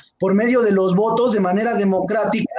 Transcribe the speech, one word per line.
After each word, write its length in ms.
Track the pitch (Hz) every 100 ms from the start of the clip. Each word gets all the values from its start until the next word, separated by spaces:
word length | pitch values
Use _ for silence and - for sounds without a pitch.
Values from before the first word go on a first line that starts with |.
| - _
por 160 | 190
medio 260 | 196 240 247
de 120 | 220
los 220 | 190 190
votos 380 | 180 220 233 240
de 80 | 214
manera 340 | 185 190 226
democrática 800 | 208 196 185 185 214 202 226 -